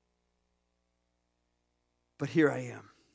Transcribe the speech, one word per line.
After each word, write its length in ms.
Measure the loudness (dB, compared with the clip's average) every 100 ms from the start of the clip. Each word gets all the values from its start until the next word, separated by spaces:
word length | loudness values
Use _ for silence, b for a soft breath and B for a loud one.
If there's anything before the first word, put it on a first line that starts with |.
| _ _ _ _ _ _ _ _ _ _ _ _ _ _ _ _ _ _ _ _ _ -8
but 120 | -2
here 200 | 4 4
I 80 | 2
am, 320 | -8 -12 -18 -20 -20